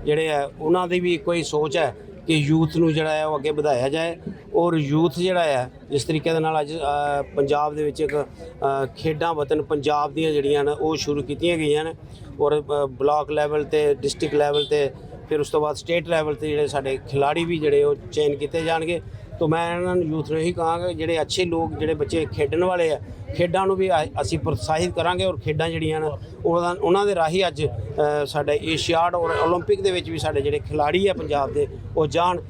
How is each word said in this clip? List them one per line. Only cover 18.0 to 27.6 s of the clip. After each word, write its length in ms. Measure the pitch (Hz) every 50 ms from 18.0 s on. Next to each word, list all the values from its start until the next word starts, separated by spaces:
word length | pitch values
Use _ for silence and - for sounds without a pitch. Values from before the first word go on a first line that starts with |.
| - -
ਚੇਂਜ 240 | - 151 151 143 143
ਕੀਤੇ 260 | 139 147 139 - 165
ਜਾਣਗੇ। 400 | 160 160 165 160 160 165 175 160 - - - - - - - -
ਤੋ 80 | 175
ਮੈਂ 280 | 151 160 165 170 170 170
ਇਹਨਾਂ 200 | 175 180 185 180
ਨੂੰ 100 | 180 170
ਯੂਥ 260 | 151 156 160 139 123
ਨੂੰ 100 | 156 160
ਇਹੀ 120 | 160 175 180
ਕਹਾਂਗਾ 380 | 175 165 160 165 170 180 180
ਜਿਹੜੇ 300 | 175 156 160 156 165 156
ਅੱਛੇ 240 | 147 - - 185 185
ਲੋਕ, 280 | 175 170 165 165 156 -
ਜਿਹੜੇ 200 | - - 156 160
ਬੱਚੇ 320 | 151 143 135 - 165 151 - -
ਖੇਡਣ 280 | - 147 139 156 165 190
ਵਾਲੇ 280 | 185 185 175 170 160
ਆ, 80 | 147 123 - - - - - - -
ਖੇਡਾਂ 300 | - 175 175 165 185 190
ਨੂੰ 80 | 190 196
ਵੀ 140 | 185 190 185
ਅ-, 320 | 175 156 151 - - 151
ਅਸੀਂ 180 | 143 - 165 151
ਪ੍ਰੋਤਸਾਹਿਤ 540 | - 160 143 - - - 156 160 180 180 -
ਕਰਾਂਗੇ 300 | 170 165 170 180 180 190
ਔਰ 140 | 185 170 127
ਖੇਡਾਂ 300 | - 160 151 151 160 165
ਜਿਹੜੀਆਂ 300 | 160 160 160 156 156 156
ਨੇ 100 | 156 151 143 - - - - - -
ਉਹਨਾਂ, 300 | 170 165 175 170 175 180
ਉਹਨਾਂ 300 | - - 165 180 196 202
ਦੇ 100 | 202 196
ਰਾਹੀਂ 280 | 175 160 156 170 190 190
ਅੱਜ, 180 | 170 147 143